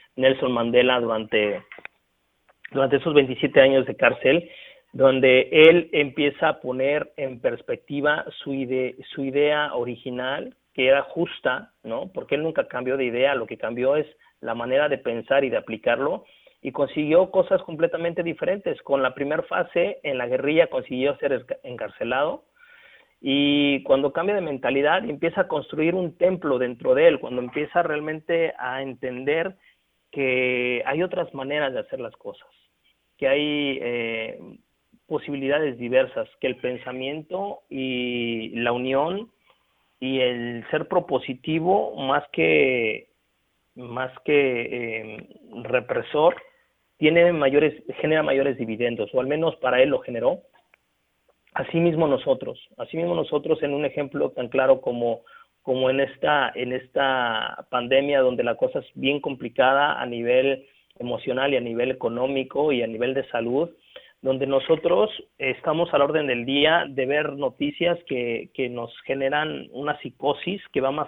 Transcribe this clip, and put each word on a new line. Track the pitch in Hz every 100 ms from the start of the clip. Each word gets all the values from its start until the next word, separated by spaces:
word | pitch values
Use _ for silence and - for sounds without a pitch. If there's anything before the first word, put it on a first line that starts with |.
| _ -
Nelson | 131 131 127
Mandela | 120 117 123 127 127
durante, | 117 110 110 113 104 95 - - - _ _ _ _ _ _ _ -
durante | 135 135 139
esos | 165
veintisiete | 147 135 127 139 147
años | 135 135 127
de | 127
cárcel, | 120 127 131 160 170 - - - _
donde | 131 131 131 131 127 127
él | 160 160 170 165
empieza | 151 143 127 143 139 160
a | -
poner | 131 127 135 147 151 -
en | 135 123
perspectiva | 123 117 - 120 - 143 143 151 - -
su | -
ide-, | 135 123 131 127 - -
su | -
idea | 139 139 147 151 147 123
original, | 120 120 131 123 127 147 220 - _
que | - 127
era | 139
justa, | - - 170 - 139 127 - _
¿no? | 113 113 185
Porque | - - 147
él |
nunca | 160 156 123
cambió | 127 127 135
de | 127
idea, | 117 135 139
lo | 110
que | 117
cambió | 113 120 127 147
es | 151 - _ _
la | - 117
manera | 120 131 151
de | 143
pensar | 127 117 110 139 139
y |
de | 117
aplicarlo, | - 110 - 120 139 202 - _ _ _
y | -
consiguió | 131 139 - 151 165 185
cosas | 190 175 190
completamente | - 156 170 165 170 170
diferentes. | 170 156 - 202 185 139
Con | - 139
la | 127
primer | 131 143 156
fase, | - 185 170 175 190 196
en | 151 131
la | 120
guerrilla, | 127 135 156 165
consiguió | 135 117 127 135 139
ser | 143
esca-, | 135 - -
encarcelado, | 135 120 107 - 120 123 156 311 _ _ _ - - - _ _
y | 139 139 143 143 143 139
cuando | 139 135 139
cambia | 151 180 208
de |
mentalidad, | 165 135 127 139 143 180 -
empieza | 147 165 180
a | 185
construir | 156 139 147 160 185
un | 175 -
templo | 180 185 156 127
dentro | 123 120 135
de | 131 165
él, | 147
cuando | 123 123
empieza | 123 147 147 175
realmente | 165 151 151 156 - 170 165 -
a | 127 131
entender | 135 127 131 123 135 160 185 185 _ _ _ _ _
que | - 131 127 127 123 123 123 127
hay | 143
otras | 180 - 165
maneras | 135 135 156 143
de | 123
hacer | 104 131
las | 117 -
cosas, | - - _ _ _ _ _ _ _ -
que | 135
hay, | 143 147 147 143 135
eh, | 120 120 113 113 113 - 87 107 _ _ _ _ -
posibilidades | 151 - 143 135 147 151 120
diversas, | 120 127 127 - 110 _
que | 131
el | 123
pensamiento | 127 127 131 127 131 151 156 185 202 - -
y | 139 131 127 123 120 117 117 110 117
la | 120
unión | 120 127 135 151 190 226 _ _ _ _ _ _ -
y | 131 131
el | 127 120 120 120 113
ser | 156 160
propositivo, | - - 131 - 127 - 160 170 196 214 -
más | 135 143 -
que, | - 160 156 135 127 113 - - _ _ _ _ _ _ -
más | 123 120 127 131 -
que, | 147 135 123
eh, | 117 123 117 110 110 107 - - - 113
represor, | 120 127 117 120 113 147 160 - - _ _ _ _ -
tiene | 156 165 175
mayores, | 165 139 143 151 147 - -
genera | 156 156
mayores | 151 135 139 131
dividendos, | 117 110 120 117 104
o | 127
al | 131
menos | 151 165 -
para | 127 123
él | 139
lo | 135
generó. | - 120 120 180 - _ _ _ _ _ _ _ _ _ _
Asimismo | - - 165 170 160 156
nosotros, | 135 - 131 - - - -
asimismo | - 165 170 170
nosotros | 151 147 151 156
en | 143
un | 143 147
ejemplo | 143 139 143 143
tan | - 120
claro | 131 131 131
como, | - 120 120 113 - - _ _
como | - 127 131
en | 135
esta, | 139 - 156 147 127
en | - 127
esta | 127 127 - 139 131 120 110 117 - -
pandemia | 127 120 131 143 139
donde | 131 123
la | 120 113
cosa | - 147
es | -
bien | - 131 143
complicada | 143 131 120 117 127 139 147 135
a | 123
nivel | 120 117 127 135 131 - _ _ -
emocional | 120 117 - 127 139
y | 131
a |
nivel | 120 117 127
económico | 127 123 117 131 135 131 139 151
y | 131
a | 113
nivel | 113 123
de | 135 127
salud, | 117 117 131 170 - _ - - _
donde | 131 135 135
nosotros | 135 - 156 - 180 214 - - -
estamos | 135 127 - 156 170
a | 151
la | 143
orden | 156 143
del | 123 120
día | 139 151 165 151
de | 135 127
ver | 147 151
noticias | 139 139 131 147 143 170 170 -
que, | 131 120 113 -
que | - 127
nos | 123 117 -
generan | - 139 135 147 156 147 127
una | 123 147 147
psicosis | 127 - 139 143 - 190 -
que | -
va | 131
más | 147